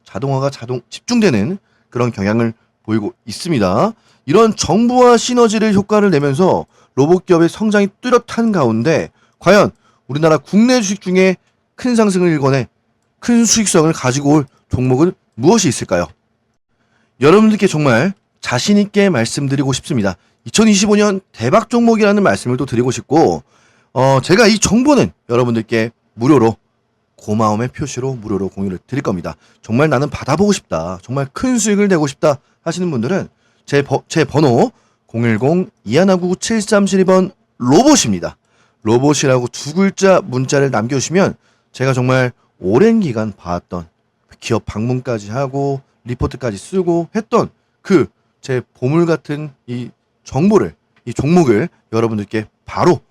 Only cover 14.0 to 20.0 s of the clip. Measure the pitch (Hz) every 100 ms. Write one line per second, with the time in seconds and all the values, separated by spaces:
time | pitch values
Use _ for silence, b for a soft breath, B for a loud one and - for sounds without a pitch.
14 | 127 131 143 151 135 _ _ - 127 127
15 | 175 - _ - 139 226 170 - - 87
16 | 85 _ _ _ _ _ _ _ _ _
17 | _ _ 135 196 220 208 190 151 147 113
18 | 175 - _ _ - 123 - 202 208 208
19 | 202 139 117 - 139 139 139 131 - 135